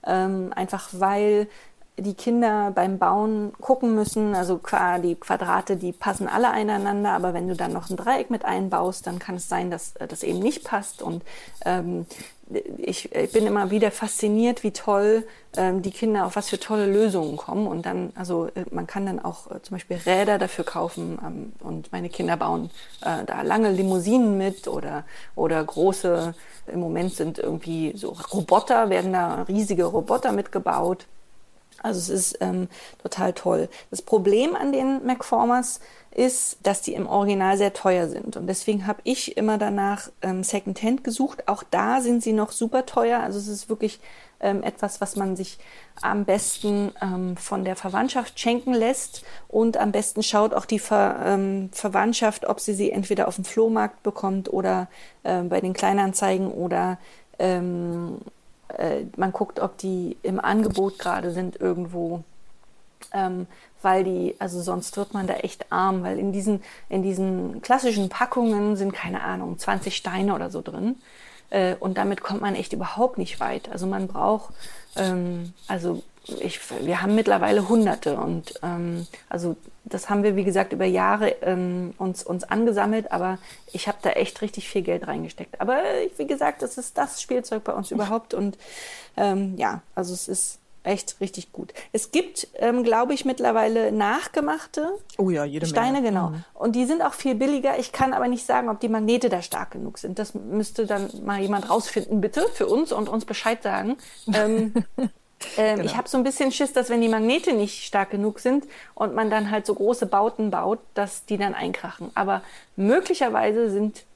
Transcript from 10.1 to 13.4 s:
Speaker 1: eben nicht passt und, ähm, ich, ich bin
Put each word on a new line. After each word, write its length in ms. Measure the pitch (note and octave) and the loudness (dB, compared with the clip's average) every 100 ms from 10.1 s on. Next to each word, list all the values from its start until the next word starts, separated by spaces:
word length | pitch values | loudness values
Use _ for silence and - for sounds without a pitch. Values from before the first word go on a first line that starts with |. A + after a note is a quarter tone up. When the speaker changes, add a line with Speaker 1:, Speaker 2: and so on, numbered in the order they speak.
| E3 | -6
Speaker 1:
eben 160 | E3 F3 | -4 0
nicht 240 | G#3+ D4 | 0 -2
passt 380 | - G3+ G3+ - | -4 -4 -4 -8
und, 200 | - E3+ - - - - F3 | -8 -6 -8 -14 -14 -6 0
ähm, 400 | F3+ F3 F3 E3+ - - - - - - - | 0 0 -4 -6 -12 -16 -18 -6 -6 -6 -8
ich, 360 | - F#3 - | -4 -4 -4
ich 180 | - D3 | -2 2
bin 120 | A3 | 4